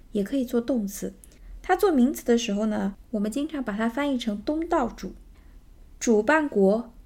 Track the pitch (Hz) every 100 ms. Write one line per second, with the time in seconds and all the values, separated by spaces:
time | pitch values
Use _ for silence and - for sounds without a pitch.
0 | - 208 196 277 247 240 240 254 196 -
1 | 190 196 - - - - - 359 415 294
2 | 240 330 - 233 233 202 214 214 196 202
3 | - 214 208 247 302 302 247 202 226 233
4 | 285 262 233 208 208 311 330 330 233 -
5 | 185 - - - - - - - - -
6 | - 214 220 311 294 208 190 220 233 -